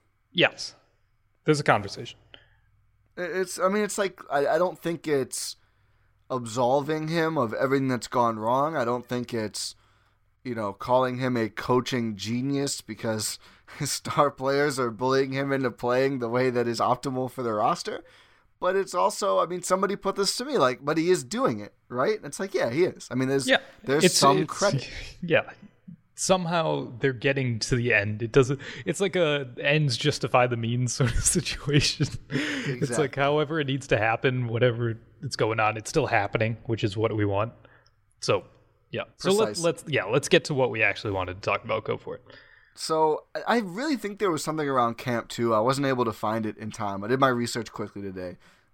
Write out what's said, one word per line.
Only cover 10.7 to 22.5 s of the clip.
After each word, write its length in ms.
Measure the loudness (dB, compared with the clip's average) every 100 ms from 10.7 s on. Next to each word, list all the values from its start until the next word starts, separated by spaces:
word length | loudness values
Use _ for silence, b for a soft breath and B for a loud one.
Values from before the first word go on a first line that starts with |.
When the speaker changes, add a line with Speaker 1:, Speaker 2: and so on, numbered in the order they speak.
Speaker 2:
calling 460 | -4 2 2 2 0
him 180 | 0 0
a 120 | -2
coaching 680 | -4 0 0 2 -2 -2 -4
genius 640 | -4 -2 -2 -2 -2 -6
because 580 | -10 -6 -4 -2 -4 -8 b b
<laughs> 200 | b -8
his 120 | -6
star 400 | -6 -2 2 2
players 480 | 2 0 2 2 0
are 120 | -2
bullying 420 | 0 2 2 2
him 200 | -2 -2
into 180 | 0 0
playing 480 | -2 0 2 2 0
the 100 | 0
way 220 | 2 2
that 160 | 2 0
is 120 | 2
optimal 500 | 2 2 -2 -4 -4
for 120 | -4
the 100 | -2
roster. 500 | 2 2 0 -4 -10 -12 b b b b -4
But 140 | 0
it's 200 | 0 0
also, 440 | 0 0 0 0 2
I 80 | 0
mean, 160 | -2
somebody 320 | 0 0 0
put 220 | -2 -2 0
this 200 | 0 -2
to 60 |
me, 140 | -2 2
like, 260 | 2 2
"But 140 | -2 0
he 120 | 4
is 120 | 2
doing 380 | 0 0 0 0
it, 140 | -8 _ -8
right?" 280 | -2 0 0
And 80 | -6
it's 140 | -8
like, 140 | -4